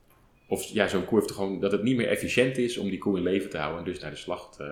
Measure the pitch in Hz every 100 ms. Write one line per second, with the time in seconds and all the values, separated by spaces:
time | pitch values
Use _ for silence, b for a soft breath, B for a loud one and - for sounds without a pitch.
0 | _ _ _ _ - 95 - 104 92 95
1 | 90 107 - 101 98 92 98 101 113 123
2 | 104 101 90 120 135 131 120 - 101 92
3 | 104 92 90 98 - 82 76 85 85 78
4 | 76 73 - 87 - - 73